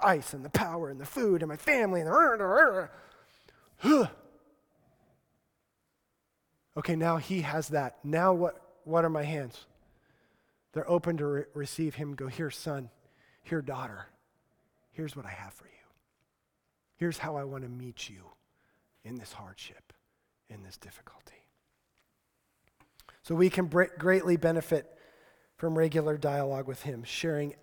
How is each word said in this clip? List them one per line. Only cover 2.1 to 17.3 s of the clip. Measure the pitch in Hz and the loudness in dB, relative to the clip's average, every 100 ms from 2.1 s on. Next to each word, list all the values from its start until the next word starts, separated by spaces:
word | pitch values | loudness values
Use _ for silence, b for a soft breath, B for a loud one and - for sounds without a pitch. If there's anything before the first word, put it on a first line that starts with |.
| 269 311 226 190 233 302 190 156 b b b b b b b b - 254 302 185 - - _ _ _ _ _ _ _ _ _ _ _ _ _ _ _ _ _ _ _ _ _ _ _ _ 151 | 6 6 4 4 6 6 4 -4 b b b b b b b b 0 4 6 4 -2 -20 _ _ _ _ _ _ _ _ _ _ _ _ _ _ _ _ _ _ _ _ _ _ _ _ -8
okay, | 165 160 | -4 0
now | 165 165 | 0 0
he | - 185 | -2 -4
has | 147 156 143 | -2 -4 -2
that. | 147 127 - | -2 -4 -6
Now | 147 160 190 | -4 2 4
what, | 175 175 - - _ | 4 0 -4 -18 _
what | 151 165 165 | 0 2 2
are | |
my | 156 | 0
hands? | 147 156 123 - - _ _ _ _ _ _ _ _ _ _ | -2 -4 -8 -12 -20 _ _ _ _ _ _ _ _ _ _
They're | 156 185 | -6 2
open | 175 175 165 | 2 2 -2
to | 147 | -2
re-, | 143 143 | -2 -4
receive | 151 139 - 156 | -8 -8 -4 -4
him. | 139 147 135 | -4 -8 -8
Go, | 131 | -10
"Here, | 120 151 | -6 -8
son. | - 160 139 120 _ _ b b b | -6 -8 -8 -8 _ _ b b b
Here, | - 165 | -6 -4
daughter. | 135 131 127 98 - _ _ _ _ _ _ _ _ | -4 -8 -10 -12 -16 _ _ _ _ _ _ _ _
Here's | - 156 143 | -10 -10 -10
what | 98 | -14
I | |
have | 92 95 | -16 -16
for | - - | -20 -20
you. | _ _ _ _ _ _ _ _ _ _ _ _ - | _ _ _ _ _ _ _ _ _ _ _ _ -6
Here's | 170 - | -4 -4
how | 156 | -6